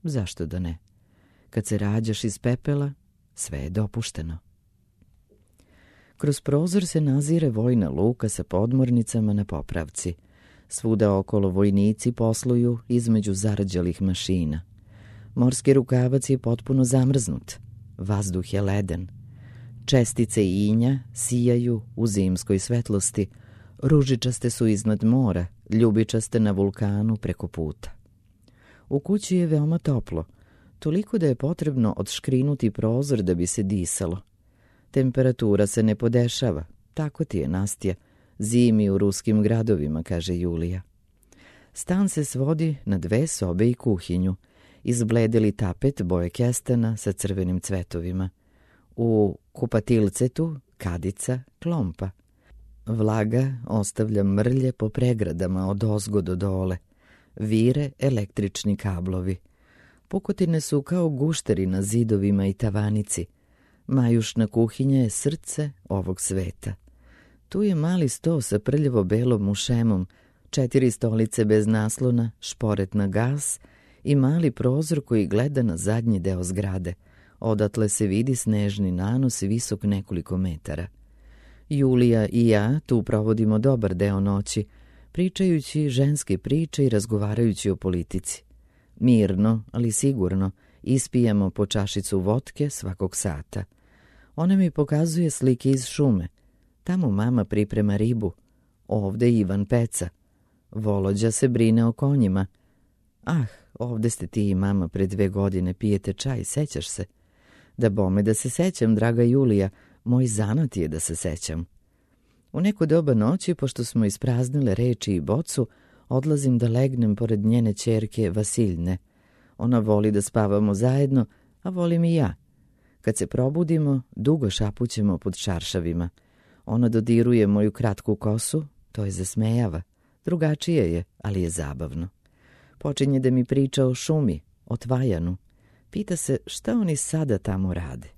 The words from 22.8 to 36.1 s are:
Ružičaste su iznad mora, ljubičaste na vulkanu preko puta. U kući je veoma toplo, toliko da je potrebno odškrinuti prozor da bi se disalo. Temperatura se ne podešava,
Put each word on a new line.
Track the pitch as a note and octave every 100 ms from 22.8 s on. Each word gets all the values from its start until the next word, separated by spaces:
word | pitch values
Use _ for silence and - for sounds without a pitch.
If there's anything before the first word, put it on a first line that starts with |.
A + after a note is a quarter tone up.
| A#2 G2+ - - G2 - - - - -
Ružičaste | C3+ D3+ C3+ B2+ B2+ A#2+ A#2+
su | - A2+
iznad | G#2 A2 G#2+
mora, | A2+ B2 B2 F2 F2+ - -
ljubičaste | G#2+ A2+ G#2+ A2 A2+ - A#2
na | G#2+
vulkanu | F#2+ G2 G2 G#2 G2+ A2 A2
preko | - F2+ F2
puta. | - D#2 - - - - _ _ _ _ _ _ - _
U | C#3
kući | - G#3 - F#3
je | E3+
veoma | D3+ D3+ E3
toplo, | - B2+ - E2 D#2+ - _ _ - _
toliko | E3 E3+ G#3 A3+
da | D#3+
je | B2
potrebno | C3+ E3+ D#3 C3+ A2 -
odškrinuti | G2 - - C3 C#3 C#3+ A2+
prozor | - A2 A#2 C#3+ B2+
da | F#2 F2
bi | F2
se | -
disalo. | F#2+ G2+ E2+ - F#2 F2+ - _ _ _ _ _ _
Temperatura | - C3 B2 B2+ B2 A2 G2+ G2+
se | -
ne | A2 G#2
podešava, | A#2